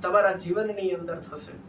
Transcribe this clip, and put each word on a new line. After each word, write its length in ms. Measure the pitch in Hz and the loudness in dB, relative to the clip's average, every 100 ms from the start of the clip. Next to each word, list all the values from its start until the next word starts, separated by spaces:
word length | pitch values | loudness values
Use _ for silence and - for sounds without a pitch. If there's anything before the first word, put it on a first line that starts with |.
તમારા 300 | 180 202 196 | 2 6 6
જીવનની 580 | 185 170 202 214 202 190 | 2 -2 0 0 -2 -2
અંદર 300 | 170 165 - | -2 -4 -8
થશે. 320 | - 147 - - | -10 -12 -12 -14